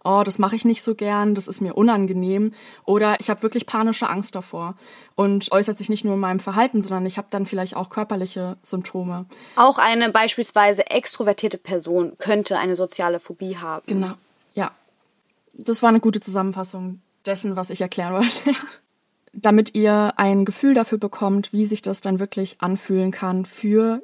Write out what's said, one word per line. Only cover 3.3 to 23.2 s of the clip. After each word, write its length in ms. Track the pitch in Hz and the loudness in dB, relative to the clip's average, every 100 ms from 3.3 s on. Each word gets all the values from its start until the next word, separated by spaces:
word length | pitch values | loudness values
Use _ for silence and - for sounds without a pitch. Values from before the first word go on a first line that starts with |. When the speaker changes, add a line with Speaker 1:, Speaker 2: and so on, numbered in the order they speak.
| 208 | -2
Speaker 1:
wirklich 220 | 220 240 - | -2 -2 -2
panische 440 | 220 220 214 226 | 0 0 0 -2
Angst 240 | 180 202 | -4 -6
davor“ 420 | 190 180 175 170 185 - - - - | -8 -10 -10 -10 -12 -20 -20 -8 0
und 360 | 196 196 - | 2 2 2
äußert 260 | 196 208 208 | 2 2 -2
sich 120 | 202 | -4
nicht 160 | 214 214 | -2 -2
nur 80 | |
in 80 | 196 | 0
meinem 180 | 190 185 | -2 -2
Verhalten, 420 | 202 196 254 220 | -2 0 2 2
sondern 240 | 196 190 185 | -2 -2 -4
ich 120 | 196 | -6
habe 100 | 196 | -6
dann 160 | 202 196 | -6 -4
vielleicht 300 | 196 185 - | -4 -4 -6
auch 140 | 185 | -6
körperliche 640 | - 214 202 185 190 180 185 | -6 -4 -4 -4 -6 -8 -8
Symptome. 640 | - 185 180 185 180 175 185 - - - | -8 -6 -6 -6 -6 -8 -12 -18 -4 4
Speaker 2:
Auch 200 | 254 269 | 6 6
eine 320 | 220 233 233 | 4 4 2
beispielsweise 800 | 220 226 - 226 214 208 196 - | 2 2 -2 0 4 6 4 2
extrovertierte 680 | 240 - - 208 202 214 180 | 0 -2 -2 0 0 -2 -4
Person 560 | - 180 160 175 170 - | -6 -4 0 0 0 -4
könnte 400 | 202 208 202 185 | -2 0 0 -2
eine 200 | 185 180 | -2 -2
soziale 420 | 185 - 175 170 | -4 -2 -2 -4
Phobie 380 | - 175 190 180 | -8 -12 -10 -10
haben. 260 | 165 156 - | -10 -10 -4
Speaker 1:
Genau, 260 | 190 185 - _ _ _ | -4 -4 -8 _ _ _
ja. 180 | - 185 - _ _ _ _ _ _ _ | -8 -8 -8 _ _ _ _ _ _ _
Das 320 | - - 226 | -10 -4 2
war 60 | 233 | 4
eine 100 | 226 | 6
gute 220 | 226 208 | 4 0
Zusammenfassung, 800 | - 196 190 190 185 190 185 185 _ _ - | -2 -2 -2 -4 -10 -10 -10 -12 _ _ -6
dessen, 300 | 190 208 185 | -4 -4 -4
was 140 | 180 | -4
ich 120 | 175 | -4
erklären 320 | 185 185 175 | -6 -4 -2
wollte. 380 | 185 240 - 285 269 - - _ | 0 0 0 0 -2 -6 -18 _
<laughs> 420 | _ _ _ _ | _ _ _ _
Damit 420 | 202 214 214 214 214 | 0 4 6 4 2
ihr 380 | 214 208 208 - | 4 4 2 2
ein 260 | 196 196 | 2 2
Gefühl 300 | 196 - 277 | 0 2 4
dafür 240 | 254 226 214 | 4 2 -2
bekommt, 560 | 202 - 202 196 202 | -4 -2 0 0 0
wie 120 | 208 214 | -2 0
sich 160 | 214 | -2
das 200 | 196 190 | -4 -4
dann 180 | 196 185 | -2 -2
wirklich 380 | 202 - 190 - | -2 -6 -8 -4
anfühlen 520 | 180 190 - 190 185 | -4 -4 -2 0 0
kann 340 | - | -2